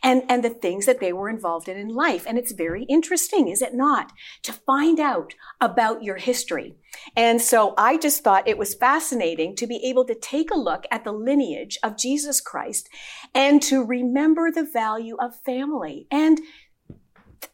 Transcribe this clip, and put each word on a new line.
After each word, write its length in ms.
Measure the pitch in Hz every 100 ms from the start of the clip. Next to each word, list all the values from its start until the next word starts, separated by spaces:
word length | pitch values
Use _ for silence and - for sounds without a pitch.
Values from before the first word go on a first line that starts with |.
and, 180 | 254 254 254
and 160 | 247
the 60 | 233
things 360 | 233 190 185 208
that 140 | 247
they 120 | 190
were 160 | 180 202
involved 400 | 226 185 165 165
in 80 | 190
in 120 | 208
life. 380 | 226 330 185 202
And 100 | 226
it's 140 | 240
very 320 | 190 165 180
interesting, 640 | 254 294 320 359 - 415 220
is 120 | 196
it 140 | 254
not, 380 | 240 277 254 - - - -
to 80 | -
find 480 | - - 269 311 320
out 340 | 294 208 - - - -
about 440 | 202 185 220 226
your 140 | 208 185
history. 580 | - 247 - 160 - - _ - - -
And 240 | 233 233
so 320 | 233 233 208 -
I 180 | 214 320
just 260 | 311 277
thought 240 | - 196 -
it 120 | 214
was 160 | 202
fascinating 840 | - 240 302 320 247 175 160 160 196
to 100 | 233
be 160 | 240 254
able 180 | 254
to 100 | 247
take 360 | 226 - 277 320
a 80 | 381
look 260 | 208 156 -
at 140 | -
the 80 | -
lineage 680 | 214 226 285 240 147 - -
of 140 | 220 214
Jesus 420 | 247 294 294 277
Christ 480 | - 165 - - - - - - -
and 280 | 262 277 294
to 200 | 277 269
remember 680 | 226 247 247 262 311 320 330
the 180 | 330 302
value 460 | 233 220 220 226 220
of 220 | 240 233
family. 680 | - 254 277 294 175 285 -
And 280 | 285 311 311 320 - _ _ _ - _ _ _ _ -